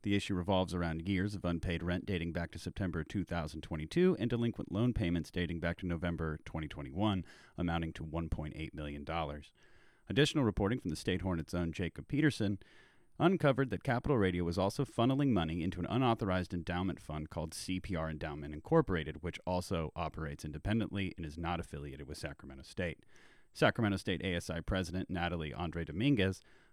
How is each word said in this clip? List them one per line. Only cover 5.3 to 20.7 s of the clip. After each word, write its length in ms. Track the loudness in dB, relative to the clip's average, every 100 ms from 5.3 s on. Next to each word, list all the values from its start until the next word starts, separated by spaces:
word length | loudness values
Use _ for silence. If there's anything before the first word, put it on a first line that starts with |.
dating 260 | -2 -2 -2
back 200 | -2 -2
to 80 | -2
November 520 | -2 -2 -2 -2 -4
twenty 240 | -6 -6 -6
twenty-one, 560 | -8 -8 0 2 2 -2 -14 -16 -4
amounting 340 | 0 0 -2
to 100 | -6
one 240 | -6 -4 -2
point 240 | -4 -4 -6
eight 200 | -8 -6
million 260 | -8 -8
dollars. 480 | -4 -4 -2 -6 -12 _ -20 -20 -20 _ -2
Additional 380 | 4 4 4
reporting 340 | 2 4 2 2
from 120 | -2
the 60 | -2
State 260 | 0 0
Hornet's 320 | 0 -2 -2
own 180 | -2 -2
Jacob 360 | -2 -4 -4 -4
Peterson 500 | 2 2 4 0 0 -6 -20 -20 -20 _ 2
uncovered 520 | 4 6 4 4 0
that 120 | -2
Capital 360 | -2 -2 2 4
Radio 260 | 4 2
was 140 | 0 2
also 260 | 0 0
funneling 460 | -4 2 2 4 4
money 320 | 4 4 0
into 180 | -2 -2
an 60 | -2
unauthorized 640 | 2 2 2 2 0 0
endowment 480 | -4 -2 0 0 -4
fund 300 | -6 -8 -6
called 240 | -6 -6
C 260 | -6 -4 -4
P 160 | -2 -2
R 140 | -2
Endowment 420 | -4 -6 -6 -8
Incorporated, 720 | -10 2 4 4 0 -2 -6
which 180 | -6 -6 -2
also 460 | -2 0 -2 -2 -4
operates 480 | -6 -4 -6 -6
independently 680 | -8 -6 -2